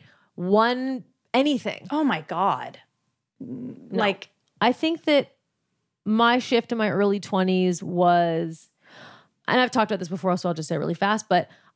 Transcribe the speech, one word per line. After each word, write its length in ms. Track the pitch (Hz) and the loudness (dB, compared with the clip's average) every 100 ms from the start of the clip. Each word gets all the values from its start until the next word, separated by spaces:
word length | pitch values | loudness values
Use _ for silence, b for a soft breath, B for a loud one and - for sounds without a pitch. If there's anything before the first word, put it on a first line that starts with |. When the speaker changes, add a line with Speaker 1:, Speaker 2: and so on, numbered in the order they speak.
| b b b - | b b b -8
Speaker 1:
one 680 | 180 208 226 247 262 262 - _ _ | 0 2 2 0 -4 -8 -12 _ _
anything. 540 | 247 294 262 196 - - | 0 2 0 -4 -10 -6
Speaker 2:
Oh 140 | 294 | -2
my 180 | 294 165 151 | 0 -2 -4
God. 500 | 170 190 127 123 - _ _ _ _ _ - | -2 0 -2 -6 -16 _ _ _ _ _ -18
Speaker 1:
No. 580 | - 127 123 - - 196 | -14 -12 -12 -14 -8 -2
Speaker 2:
Like 320 | 208 190 - _ _ - | -2 -2 -10 _ _ 0
Speaker 1:
I 100 | 226 | 0
think 340 | 247 320 330 - | 2 -2 -2 2
that 260 | 285 - _ _ _ _ _ _ _ 202 | 2 2 _ _ _ _ _ _ _ -2
my 320 | 220 233 247 | 2 4 2
shift 320 | - 233 233 | 2 0 0
in 60 | 233 | -2
my 120 | 214 | 0
early 280 | 160 202 202 | 2 0 0
twenties 600 | - 190 185 185 185 170 | -2 0 2 2 2 -2
was, 880 | - 175 175 175 170 165 165 160 - _ B B B B B _ - | -4 2 4 4 2 -2 -4 -10 -18 _ B B B B B _ -2
and 120 | 247 | 0
I've 120 | 247 | 2
talked 200 | 247 214 | 0 0
about 80 | 196 | -2
this 100 | 175 | -6
before, 260 | 180 185 180 | -4 -2 0
so 120 | 180 | -2
I'll 60 | 160 | -4
just 140 | 156 | -4
say 60 | 156 | -4
it 40 | |
really 140 | 147 | -4
fast, 340 | 170 202 214 - | -2 0 0 2
but 220 | 180 - b b | 0 0 b b